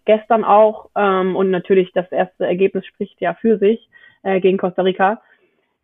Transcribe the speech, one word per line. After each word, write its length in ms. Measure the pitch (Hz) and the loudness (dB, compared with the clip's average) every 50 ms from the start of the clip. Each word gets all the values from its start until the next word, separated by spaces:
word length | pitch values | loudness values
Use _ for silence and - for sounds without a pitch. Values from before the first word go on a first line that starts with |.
| _ | _
gestern 380 | - 220 220 214 - 233 220 - | 0 0 0 0 0 -2 0 2
auch, 460 | - 202 208 220 214 214 - - _ - | 4 4 4 4 4 2 -4 -12 _ -4
ähm, 400 | 196 202 196 190 185 185 190 180 | -2 -2 0 0 0 -2 -2 -2
und 140 | - 190 190 | -2 -2 -2
natürlich 420 | 185 175 - - 196 190 180 - - | -2 -2 -2 0 0 0 0 0 -2
das 180 | 190 180 - | -6 -6 -2
erste 340 | - 190 185 180 _ - 185 | -4 -4 -4 -4 _ -6 -4
Ergebnis 400 | - 180 180 190 196 - 190 - | -4 0 0 -2 -2 -2 -6 -10
spricht 340 | - - - 208 - _ _ | -10 -12 -12 -12 -12 _ _
ja 140 | 185 170 180 | -6 -6 -4
für 240 | - - 226 220 | -2 0 0 0
sich, 320 | 214 202 202 226 226 _ _ _ _ - - _ _ - | 2 2 0 0 -2 _ _ _ _ -20 -20 _ _ -6
äh, 160 | 196 190 185 | -4 -2 0
gegen 180 | 190 190 185 | 0 0 0
Costa 260 | 196 - 185 - - 180 | 0 -2 -4 -4 -2 -2
Rica, 380 | 190 185 - 190 196 226 233 _ _ _ _ _ _ _ _ _ _ _ _ | -2 0 0 0 0 0 -4 _ _ _ _ _ _ _ _ _ _ _ _